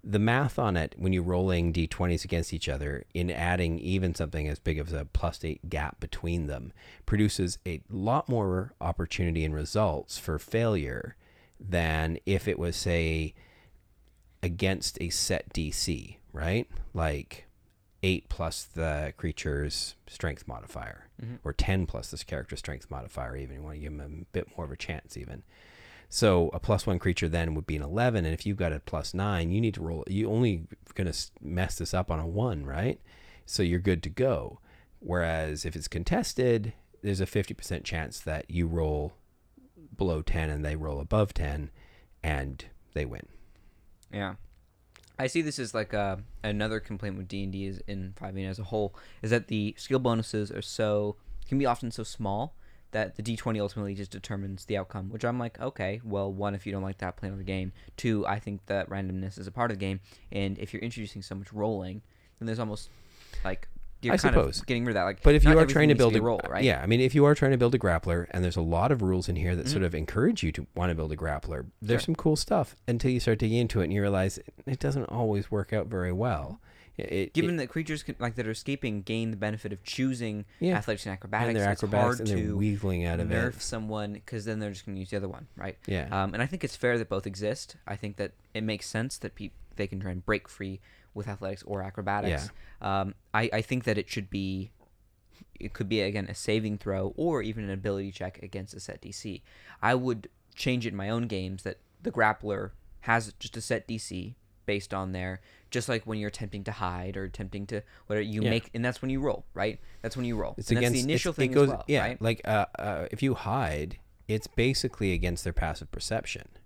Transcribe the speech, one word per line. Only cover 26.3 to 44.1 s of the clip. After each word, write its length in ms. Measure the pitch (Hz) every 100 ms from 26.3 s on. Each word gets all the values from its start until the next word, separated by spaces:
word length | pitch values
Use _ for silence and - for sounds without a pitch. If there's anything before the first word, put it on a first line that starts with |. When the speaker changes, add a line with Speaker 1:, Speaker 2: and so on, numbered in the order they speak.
| 90 82
Speaker 1:
a 80 | -
plus 260 | - 101 -
one 120 | 90
creature 280 | 95 87 85
then 260 | 82 82
would 120 | 78 -
be 100 | 76
an 60 |
eleven, 440 | 71 95 123 110 80
and 80 |
if 100 | 80
you've 140 | 104 98
got 140 | 87
a 60 | 76
plus 340 | - 78 -
nine, 360 | 90 101 95 82
you 120 | 98
need 100 | 113
to 60 | 90
roll, 220 | 82 82 -
you 220 | 95 107
only 360 | 110 120 90 82 - -
gonna 140 | - 90
s-, 220 | 78 - -
mess 380 | - 87 92 -
this 160 | 82
up 160 | 92 90
on 100 | 80
a 60 | 82
one, 400 | 95 123 85 69
right? 340 | 69 117 - - - - - -
So 160 | -
you're 160 | 90 87
good 240 | 92 87
to 80 | 78
go. 500 | - 131 90 57 - - - _ -
Whereas 680 | - 87 82 80 78 76
if 100 | 85
it's 140 | 80 76
contested, 840 | - 87 196 - - 127 117 110 - _ _
there's 180 | 101 98
a 60 | 92
fifty 280 | - -
percent 300 | - - 82
chance 340 | - 82 69 -
that 300 | - 78 -
you 160 | 85 85
roll 480 | 82 78 73 73 - _ _ _ - - - 151 -
below 240 | 190 78
ten 300 | 78 85 78
and 120 | 73
they 120 | 76 78
roll 240 | 78 71
above 320 | 73 107 104
ten, 380 | - 78 76 69 - - - - -
and 400 | 78 71 67 67 - - _
they 120 | - 67
win. 200 | 58 50 - - - - _ - - _